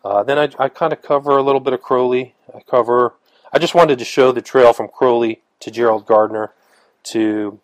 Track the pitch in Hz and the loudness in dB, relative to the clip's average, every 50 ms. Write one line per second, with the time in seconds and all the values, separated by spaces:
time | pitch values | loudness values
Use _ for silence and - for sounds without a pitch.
0 | - 98 101 101 104 127 143 147 147 143 - - 135 135 _ - - 156 156 - | -6 -2 -2 -2 0 0 0 0 -2 -2 -2 -6 -6 -6 _ -4 -4 -4 -4 -8
1 | - - 151 143 139 143 139 139 135 139 139 135 131 135 127 123 - - 135 127 | -4 -4 -4 -2 0 0 0 0 2 0 -2 -2 -2 -4 -6 -6 -4 -2 -2 0
2 | 127 123 127 127 131 120 _ _ _ - - - _ - - 123 117 117 120 123 | 0 0 -2 -2 -4 -8 _ _ _ -20 -20 -20 _ -2 -2 -2 0 0 0 0
3 | 123 117 _ _ _ _ _ _ _ - - 139 165 170 - 175 170 156 139 120 | 0 -2 _ _ _ _ _ _ _ -4 -2 -2 -2 2 4 4 4 4 2 -4
4 | 113 - - 143 131 131 127 120 - - - 131 123 117 117 - 110 101 _ - | -4 -6 0 2 2 2 2 -2 -8 -2 2 6 6 6 4 2 -6 -12 _ -2
5 | 135 127 120 117 117 113 110 _ _ _ _ _ - 117 110 117 120 117 110 107 | 0 0 2 0 -2 -4 -4 _ _ _ _ _ -20 -14 -6 -2 0 0 0 -2
6 | 101 - 113 107 107 107 110 110 107 - _ _ _ _ _ _ _ _ _ _ | 0 2 2 2 2 0 -4 -8 -10 -10 _ _ _ _ _ _ _ _ _ _
7 | _ - - 113 110 107 107 107 104 101 101 104 | _ -8 -4 -2 -2 -2 -2 -4 -6 -8 -10 -16